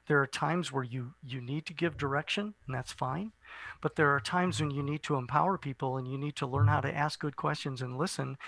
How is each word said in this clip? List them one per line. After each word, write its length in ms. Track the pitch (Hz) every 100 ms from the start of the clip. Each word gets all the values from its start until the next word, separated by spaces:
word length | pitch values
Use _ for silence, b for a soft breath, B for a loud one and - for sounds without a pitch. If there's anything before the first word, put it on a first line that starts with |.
| -
there 140 | 147
are 40 | 135
times 460 | - 151 175 143
where 120 | 135
you, 300 | 123 127 123 -
you 180 | 127 131
need 260 | 120 151 -
to 80 |
give 220 | 151 170 147
direction, 580 | 143 143 - - 208 - -
and 80 |
that's 180 | 127 -
fine. 400 | - 131 151 214 - B B B B
But 160 | 156 -
there 180 | 147
are 60 | 143
times 400 | - 180 180 110
when 100 | 151
you 120 | 139
need 200 | 143 151
to 120 | - 143
empower 420 | 120 151 175 185
people, 380 | 143 131 135 131
and 140 | 127
you 80 | 139
need 180 | 147 -
to 100 | 131
learn 220 | 139 143
how 120 | 147
to 160 | 139 147
ask 240 | 151 -
good 160 | 151 -
questions 460 | 147 151 147 127
and 160 | 127 127
listen 400 | 180 - 131 135